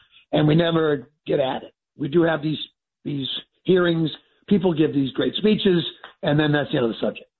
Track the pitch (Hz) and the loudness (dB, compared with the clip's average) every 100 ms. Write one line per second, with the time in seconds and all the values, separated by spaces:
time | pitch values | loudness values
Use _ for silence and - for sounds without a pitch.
0 | _ _ _ 151 151 156 165 165 156 147 | _ _ _ 0 4 4 2 2 0 -2
1 | - _ - 151 131 123 - _ _ - | -6 _ -4 -2 -2 -4 -10 _ _ -10
2 | 143 170 165 156 151 143 - _ _ _ | -2 2 2 0 -4 -6 -10 _ _ _
3 | 143 143 127 - - _ - 185 175 165 | -10 -8 -6 -10 -14 _ 0 2 2 0
4 | 156 - _ _ - 202 180 151 156 139 | -2 -6 _ _ 0 0 2 2 0 0
5 | 131 - 127 - 214 214 196 170 - - | -2 -2 -4 0 0 2 2 2 0 -10
6 | - _ 165 147 151 147 135 147 117 98 | -20 _ 0 2 2 0 0 -2 -2 -2
7 | 110 - - _ | -6 -6 -12 _